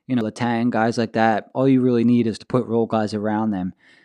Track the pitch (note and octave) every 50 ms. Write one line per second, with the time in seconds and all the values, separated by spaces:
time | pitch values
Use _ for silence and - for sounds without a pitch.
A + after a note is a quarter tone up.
0 | _ - B2+ A#2+ G#2+ G#2+ - - B2 A#2+ A#2 A#2 A#2+ B2 A2+ A2 A2 A#2+ A2+ A#2+
1 | A2+ G#2+ - A2+ A2+ A2+ G#2+ G2 - - - B2+ C3 C3+ C3 B2+ B2 B2+ A#2+ A#2
2 | A#2 A#2+ A#2+ A#2+ A#2 A2+ G2+ - - - - B2 G#2+ A2 A2+ A#2 A2+ A2 A2+ A2
3 | G#2+ G2+ G#2+ G#2 G#2 A2 G#2+ G#2+ A2 A2 G2+ F#2 F#2 F#2 - _ _ _ _ _